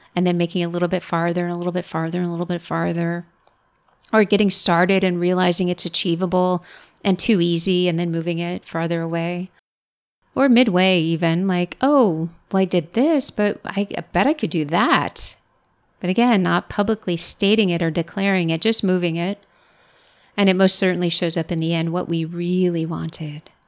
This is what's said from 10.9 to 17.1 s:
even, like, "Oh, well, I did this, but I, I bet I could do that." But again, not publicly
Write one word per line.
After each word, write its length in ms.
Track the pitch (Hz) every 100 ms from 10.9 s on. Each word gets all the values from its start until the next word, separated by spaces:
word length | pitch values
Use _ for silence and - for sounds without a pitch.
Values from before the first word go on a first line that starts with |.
| 180
even, 480 | 160 165 165 165 190
like, 280 | 180 175 -
"Oh, 480 | 277 285 214 160 165 - _
well, 100 | 190
I 20 |
did 280 | 185 180 151
this, 380 | 226 294 302 -
but 300 | - 208 -
I, 240 | - 190 202 -
I 60 | -
bet 140 | 175 240
I 80 |
could 160 | 320 175
do 140 | 165 147
that." 720 | 170 254 208 117 - - - _ _ _ _ _ _
But 100 | 180
again, 340 | 185 247 208
not 240 | 175 175 -
publicly 480 | - 208 220 -